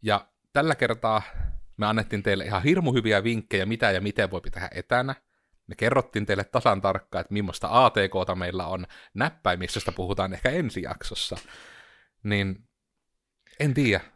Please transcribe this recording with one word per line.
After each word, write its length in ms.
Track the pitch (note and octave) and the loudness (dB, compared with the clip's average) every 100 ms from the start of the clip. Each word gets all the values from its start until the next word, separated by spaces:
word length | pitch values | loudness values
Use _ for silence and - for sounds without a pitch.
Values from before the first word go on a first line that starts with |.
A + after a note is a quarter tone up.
Ja 260 | G#2+ G#2 - _ _ | 2 0 -2 _ _
tällä 220 | - D#3 C#3+ | 0 0 2
kertaa 460 | B2 A2+ A2+ A2 - - - - - - | 0 0 2 0 0 -4 -4 -4 -10 -4
me 80 | G#2 | 0
annettiin 380 | A2 G#2+ G#2 | 0 0 -2
teille 220 | G2+ G2 G2 | 0 0 0
ihan 180 | G2+ | -2
hirmu 300 | C3+ F#3 E3 | 2 2 4
hyviä 300 | B2 A2 G#2 | 2 4 2
vinkkejä, 420 | G#2+ A#2 - G2+ F#2+ | 2 -2 -2 -2 0
mitä 260 | A2+ A#2 | 2 2
ja 100 | F#2 | 2
miten 300 | G#2 - G2 | 0 0 -2
voi 100 | F#2+ | -2
tehdä 280 | - - F2 - | -6 -8 -8 -10
etänä. 400 | - A#2+ C3 C3 _ _ _ _ _ | -2 0 0 -8 _ _ _ _ _
Me 80 | - | -2
kerrottiin 500 | A2+ - - A2 G#2 | 2 2 0 -4 0
teille 180 | G2 | 0
tasan 380 | G2 B2+ A#2+ G2+ | 0 2 2 2
tarkkaan, 400 | G2 F#2+ - F#2+ | 0 -2 -4 -8
että 120 | E2+ | -4
millaista 520 | G2+ G2 - - A2+ B2+ | -4 -4 -4 0 6 6
A 40 | |
T 40 | |
K:ta 420 | A2 G2 F#2+ F2+ F#2 | 4 0 0 -2 -2
meillä 320 | F2+ F2+ E2 | -4 -4 -6
on. 200 | F#2 F2+ - - | -6 -8 -16 -16
Näppäimistöstä 760 | G2+ C#3 - - F2+ F2+ - - | -4 -4 0 -2 0 -2 -6 -6
puhutaan 420 | F#2 F2+ G2 F#2+ | -6 -4 -2 -4
ehkä 160 | F#2+ - | 0 -2
ensi 320 | D#3 C#3+ - | 0 -4 -4
jaksossa. 560 | E2+ - - - - - - - - - - _ _ _ | -8 -8 -10 -8 -8 -8 -14 -20 -20 -20 -20 _ _ _
Niin, 460 | G#2 G#2 G2 F#2 _ _ _ _ _ _ _ _ _ - | -2 0 0 -4 _ _ _ _ _ _ _ _ _ -2
en 140 | D3 | 0
tiedä. 280 | C3+ C3+ F#2+ - | 4 4 2 0